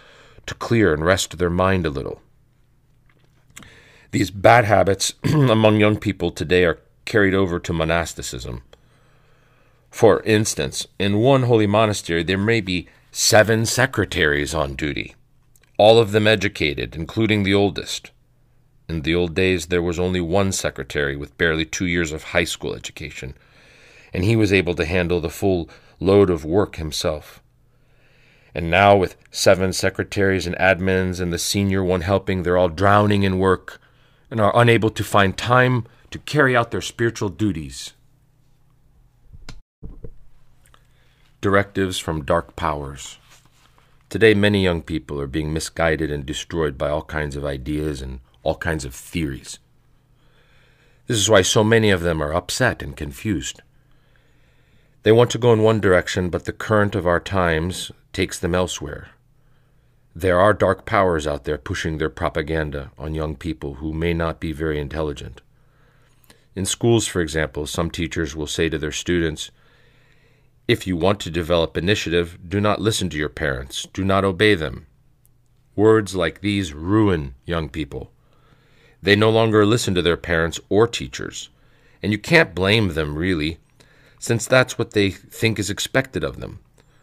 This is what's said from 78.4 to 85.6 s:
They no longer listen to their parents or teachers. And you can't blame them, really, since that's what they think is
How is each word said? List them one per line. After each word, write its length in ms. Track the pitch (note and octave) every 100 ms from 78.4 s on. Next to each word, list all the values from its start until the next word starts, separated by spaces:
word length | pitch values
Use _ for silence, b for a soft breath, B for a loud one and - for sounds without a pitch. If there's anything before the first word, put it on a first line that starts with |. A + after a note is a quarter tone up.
| b b b b b b
They 140 | F#2+ G2+
no 160 | A2
longer 340 | A2 A2+ G#2+ G#2
listen 300 | A#2+ - F2+
to 60 |
their 160 | F2 E2
parents 420 | - E2+ E2 - -
or 180 | G2 A#2
teachers. 640 | - C2 - G1+ - - b b b b b
And 80 | F#2+
you 80 | G#2
can't 340 | - E3 D#3+
blame 360 | E2+ F#2+ A2 G2+
them, 260 | D#2 D2+ D2
really, 440 | F2+ F2 D2+ D#2+ _ _ b b b b
since 260 | - A#2 -
that's 320 | B2+ B2 -
what 140 | A2+
they 180 | G#2+ G2
think 480 | - - - A2+
is 120 | A2